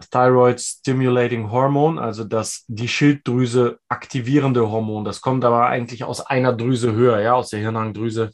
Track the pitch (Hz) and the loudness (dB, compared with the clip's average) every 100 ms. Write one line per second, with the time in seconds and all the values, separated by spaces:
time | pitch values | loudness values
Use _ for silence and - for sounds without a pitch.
0 | - 127 127 127 123 123 - - - 131 | -4 2 4 6 4 2 -4 -8 -2 0
1 | 127 123 120 117 104 120 135 143 156 160 | 2 2 0 -2 -4 0 2 2 0 0
2 | 117 104 104 113 107 - - 110 117 - | -6 -6 -4 -4 -4 -8 -12 -8 -6 2
3 | 147 143 - 123 123 123 120 - - - | 2 2 0 0 0 2 0 0 -8 -8
4 | - 135 117 147 139 123 110 110 110 107 | -6 -6 0 2 2 2 0 0 -4 -4
5 | 104 98 131 131 120 117 123 127 117 120 | -6 -6 -2 0 2 2 2 0 -6 -8
6 | 127 120 - 135 127 117 117 123 120 110 | -10 -8 -4 0 0 0 0 0 0 2
7 | 123 110 110 123 - 107 107 113 110 104 | 2 4 2 0 0 -4 -4 -4 -4 -6
8 | 113 110 110 | -6 -4 -6